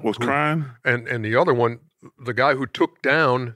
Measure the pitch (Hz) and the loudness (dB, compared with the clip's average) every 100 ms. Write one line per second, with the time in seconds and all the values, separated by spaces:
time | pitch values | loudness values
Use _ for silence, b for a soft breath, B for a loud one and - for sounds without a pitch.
0 | 110 107 120 139 151 160 139 120 131 120 | -4 -2 -2 0 0 -2 -4 -6 -2 -2
1 | 117 123 107 120 175 123 117 117 _ _ | -2 -4 0 2 4 2 2 -2 _ _
2 | - _ 127 117 139 135 131 - 165 - | -20 _ -6 0 2 0 -4 -2 -2 -2
3 | 135 151 147 127 123 | 0 2 2 0 -4